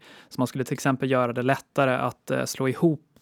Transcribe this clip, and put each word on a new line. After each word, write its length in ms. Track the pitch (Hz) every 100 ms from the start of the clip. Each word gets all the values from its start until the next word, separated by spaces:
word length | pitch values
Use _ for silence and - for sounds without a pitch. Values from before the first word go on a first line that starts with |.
| - - -
Så 120 | -
man 60 | 123
skulle 180 | 135
till 100 | 123
exempel 360 | 139 139 131 131
göra 220 | 127 120
det 100 | 123
lättare 520 | 127 135 - - 135
att, 360 | 127 127 - -
eh, 140 | 131
slå 240 | 127 - 131
ihop, 320 | - 170 147 _ _